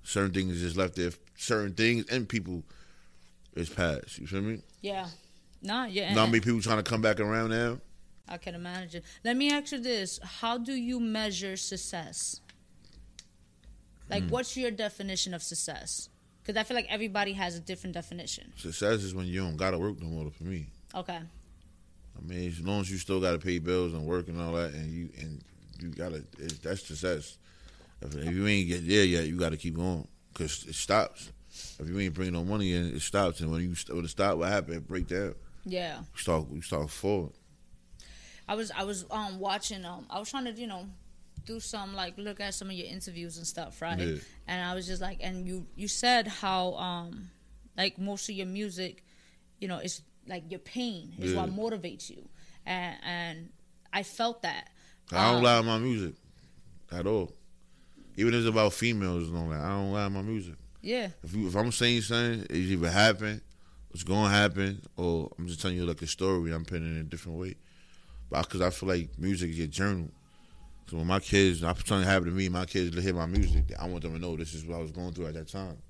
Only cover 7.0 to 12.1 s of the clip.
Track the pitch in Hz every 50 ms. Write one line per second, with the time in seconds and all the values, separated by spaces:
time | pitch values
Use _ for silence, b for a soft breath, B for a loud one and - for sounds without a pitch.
7 | 110 110 107 95 107 104 110 113 113 113 113 113 120 120 120 135 - - - -
8 | - - - - _ - 175 175 - 190 170 170 175 175 180 185 185 170 160 175
9 | 160 B B B B 226 247 254 285 285 294 294 285 285 - 262 233 247 240 214
10 | 196 180 - - - 185 - - - 226 240 247 233 247 269 254 240 240 254 247
11 | 233 226 214 220 214 214 196 175 190 196 190 190 - - 196 185 - - - 175
12 | 160 -